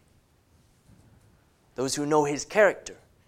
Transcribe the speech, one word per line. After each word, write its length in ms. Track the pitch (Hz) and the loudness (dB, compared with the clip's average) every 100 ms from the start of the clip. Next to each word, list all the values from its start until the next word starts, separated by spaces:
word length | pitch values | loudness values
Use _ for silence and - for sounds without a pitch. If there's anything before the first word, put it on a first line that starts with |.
| _ _ _ _ _ _ _ _ _ _ _ _ _ _ _ _ _ | _ _ _ _ _ _ _ _ _ _ _ _ _ _ _ _ _
those 220 | - 131 147 | -8 -6 -4
who 100 | 147 | 0
know 160 | 151 | 2
his 220 | 147 143 | 2 -4
character 540 | - 202 196 - - - _ _ | -2 2 2 2 -10 -20 _ _